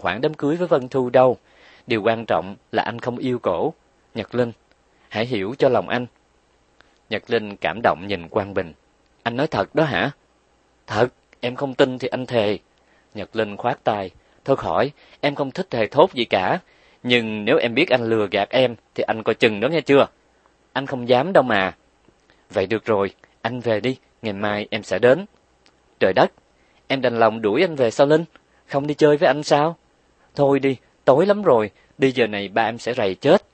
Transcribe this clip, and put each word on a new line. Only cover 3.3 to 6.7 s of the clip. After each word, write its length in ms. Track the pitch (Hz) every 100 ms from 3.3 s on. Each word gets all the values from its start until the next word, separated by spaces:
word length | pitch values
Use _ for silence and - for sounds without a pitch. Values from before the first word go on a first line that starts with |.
| 120
cổ. 360 | 104 85 135 - _ _ _
Nhật 200 | 113 98
Linh, 180 | 120 120 - _ _ _ _ _
hãy 180 | 104 123
hiểu 280 | 113 95 135
cho 100 | 135
lòng 200 | 113 95
anh." 180 | 117 120 _ _ _ _ _ _